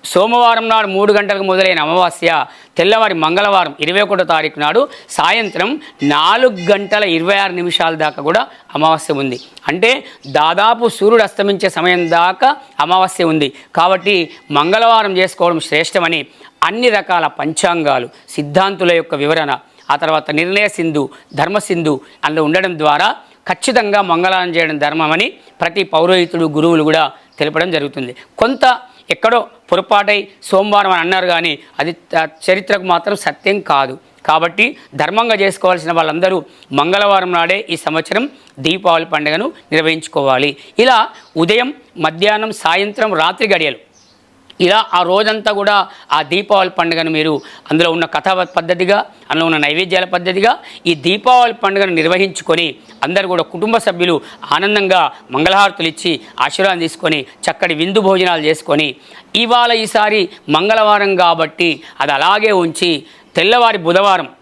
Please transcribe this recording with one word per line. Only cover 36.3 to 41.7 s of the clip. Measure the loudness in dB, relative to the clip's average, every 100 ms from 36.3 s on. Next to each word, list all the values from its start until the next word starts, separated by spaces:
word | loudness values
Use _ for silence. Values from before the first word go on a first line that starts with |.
| 0 -6 -20 _
మంగళవారం | -2 0 2 2 2 2
నాడే | 0 0 -2 -4
ఈ | -6
సంవత్సరం | -4 -4 -2 -4 -4 -10 _ -6
దీపావళి | -4 0 0 0 0
పండుగను | -2 -2 -2 -4 -8 _
నిర్వహించుకోవాలి. | 0 0 -2 -4 -2 0 2 0 -4 -10 0
ఇలా | 4 4 2 -6 -12 -2
ఉదయం, | 0 2 0